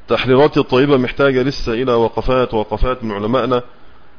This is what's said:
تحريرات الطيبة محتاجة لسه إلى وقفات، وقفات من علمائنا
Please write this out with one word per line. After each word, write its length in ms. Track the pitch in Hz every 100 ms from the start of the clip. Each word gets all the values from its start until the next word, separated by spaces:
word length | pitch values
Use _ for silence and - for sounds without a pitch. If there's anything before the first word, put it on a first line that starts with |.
| -
تحريرات 500 | 113 123 127 147 147
الطيبة 400 | - 127 143 139
محتاجة 440 | 123 - 139 127
لسه 320 | 127 139 -
إلى 200 | 113 131
وقفات، 600 | 117 113 - 120 127 120
وقفات 500 | 113 107 107 127 123
من 80 | 113
علمائنا 520 | 101 107 127 120 123 120 - - - -